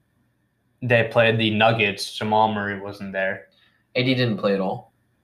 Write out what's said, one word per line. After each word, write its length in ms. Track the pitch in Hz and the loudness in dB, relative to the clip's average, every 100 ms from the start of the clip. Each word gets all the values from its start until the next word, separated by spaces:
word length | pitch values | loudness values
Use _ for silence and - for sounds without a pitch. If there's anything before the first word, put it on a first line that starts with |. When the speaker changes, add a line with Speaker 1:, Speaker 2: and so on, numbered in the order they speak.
| _ _ _ _ _ _ _ _ | _ _ _ _ _ _ _ _
Speaker 1:
they 280 | 123 120 113 | 0 2 2
played 300 | 120 113 113 | 4 4 2
the 120 | 113 | 0
Nuggets. 640 | 107 113 113 104 98 - - | 4 4 4 0 -2 -8 -8
Jamal 380 | 107 110 110 | -2 2 2
Murray 240 | 104 101 98 | 0 -6 -8
wasn't 340 | 98 101 98 | -10 -12 -8
there. 360 | 95 95 98 - _ _ _ _ - | -4 -4 -4 -12 _ _ _ _ -2
Speaker 2:
A 80 | |
D 100 | 123 | 0
didn't 220 | 127 120 98 | 0 0 0
play 180 | 104 | 0
at 60 | 98 | 0
all? 320 | 92 - - _ _ _ | -2 -6 -12 _ _ _